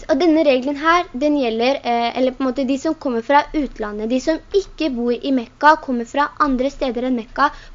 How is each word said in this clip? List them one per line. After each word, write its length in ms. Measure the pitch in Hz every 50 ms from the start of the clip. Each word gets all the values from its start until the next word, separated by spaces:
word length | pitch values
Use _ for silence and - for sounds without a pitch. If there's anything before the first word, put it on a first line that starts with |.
| -
og 140 | - 311 262
denne 240 | 349 339 302 320 320
regelen 320 | 294 254 262 247 285 294 277
her, 300 | 302 330 339 359 349 - - 247 285
den 100 | 302 294 294
gjelder, 400 | 262 233 220 226 233 254 277 - -
eh, 300 | 247 233 233 233 233 - -
eller 160 | 254 254 254
på 80 | - 269
en 60 | 262 240
måte 160 | 285 277 240
de 100 | 277 262
som 160 | - 320 311
kommer 320 | - - 285 240 226 226
fra 160 | - 285 285 294 - - 311
utlandet, 540 | 277 - - - 214 208 208 208 214 226 254
de 80 | 254
som 180 | - 311 320 320 - - -
ikke 380 | 392 381 - - - 311 320 254
bor 180 | 233 240 240 240 233
i 160 | - 277 269
Mekka, 460 | 254 226 - - - 277 294 311 311 -
kommer 240 | - 254 233 233
fra 240 | 233 - 277 285 - - -
andre 320 | 302 285 262 240 254 277
steder 400 | 277 - 294 262 220 240 247 262
enn 80 | 254 233
Mekka, 320 | 214 - - - 269 294 - - - - -